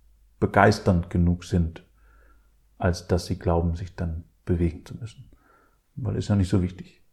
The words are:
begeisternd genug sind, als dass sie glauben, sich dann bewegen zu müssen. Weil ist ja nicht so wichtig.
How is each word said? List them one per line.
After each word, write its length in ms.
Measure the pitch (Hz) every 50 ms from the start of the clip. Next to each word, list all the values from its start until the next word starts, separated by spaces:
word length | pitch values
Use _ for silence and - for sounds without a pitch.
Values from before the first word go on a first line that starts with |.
| _ _ _ _ _ _ _ _
begeisternd 720 | 107 98 - 104 98 107 107 - - 107 92 87 90 -
genug 340 | - 90 87 87 87 87 -
sind, 400 | - - 90 82 80 82 - - _ _ _ _ _ _ _ _ _ _ _ _ _ _ _ _ _ _ -
als 300 | - 92 85 - - -
dass 180 | 95 87 -
sie 120 | - 90 87
glauben, 360 | - 90 85 85 85 87 82
sich 220 | 85 98 90 -
dann 280 | - 92 82 80 82 - - _ _ _
bewegen 420 | - 90 82 87 82 - - -
zu 100 | - -
müssen. 340 | - 117 110 - - - - - _ _ _ _ _ _ _ _ _ _ _ _
Weil 200 | - 127 101 104
ist 120 | - - -
ja 80 | 104
nicht 120 | 101 92 90
so 140 | - 98 90
wichtig. 400 | 87 - - - - - _ _ _